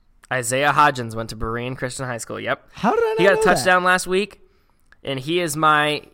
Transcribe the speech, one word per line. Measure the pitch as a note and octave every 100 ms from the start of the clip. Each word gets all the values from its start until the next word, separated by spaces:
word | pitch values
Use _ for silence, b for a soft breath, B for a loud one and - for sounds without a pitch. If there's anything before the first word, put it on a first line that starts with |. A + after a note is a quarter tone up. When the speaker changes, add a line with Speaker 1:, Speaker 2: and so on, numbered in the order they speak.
| _ _ _
Speaker 1:
Isaiah | B2+ A#2 C3 D3
Hodgins | C#3+ D3 B2+ A2+
went | A2+ A2+
to | A2
Berean | A2+ A#2 A#2+ C3
Christian | B2+ - B2+
High | A#2
School, | - G#2+
yep. | A2 C3 _
Speaker 2:
How | - G#3 A4
did |
I | A4+
not | A4
Speaker 1:
He | G3
got |
a | F#3+
Speaker 2:
know |
that? | F#3 F3+
Speaker 1:
touchdown | F#3 F3+
last | F3+ F#3 F3+
week, | F#3 G#3 - _ _ _ _ _ _
and | - C3+
he | B2+ F3
is | E3+ D3
my, | D#3 D3+ D3+ D3 -